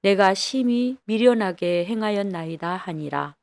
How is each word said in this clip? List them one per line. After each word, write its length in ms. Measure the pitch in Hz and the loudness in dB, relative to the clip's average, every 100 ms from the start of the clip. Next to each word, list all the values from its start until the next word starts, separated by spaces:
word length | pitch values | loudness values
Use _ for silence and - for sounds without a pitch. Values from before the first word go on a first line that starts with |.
내가 300 | 196 196 190 | 2 4 4
심히 600 | 196 - 262 247 240 247 262 - | 4 -2 -2 0 2 0 -4 -4
미련하게 800 | 214 247 233 196 170 175 175 175 | 4 4 4 -2 -2 -2 0 -2
행하였나이다." 880 | 226 214 208 202 180 165 165 170 180 | -2 -2 -2 -4 -6 -8 -6 -6 -6
하니라. 600 | - 160 147 143 147 - | -6 -8 -6 -4 -6 -10